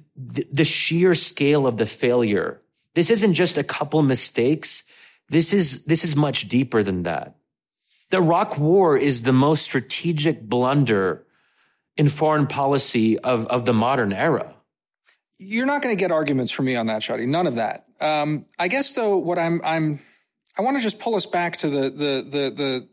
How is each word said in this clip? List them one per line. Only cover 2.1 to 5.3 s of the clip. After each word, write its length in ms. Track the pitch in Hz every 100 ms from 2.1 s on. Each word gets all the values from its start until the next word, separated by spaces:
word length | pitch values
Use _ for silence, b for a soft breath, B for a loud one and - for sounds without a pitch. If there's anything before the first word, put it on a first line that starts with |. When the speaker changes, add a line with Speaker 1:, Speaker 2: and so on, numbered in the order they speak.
| 123 110 95 82 - _ _ _ 170
Speaker 1:
This 160 | 170
isn't 240 | 226 208 165
just 220 | 180 147
a 60 |
couple 380 | 139 - 147 156
mistakes. 840 | 143 123 - - 123 156 - - - b b b
This 240 | _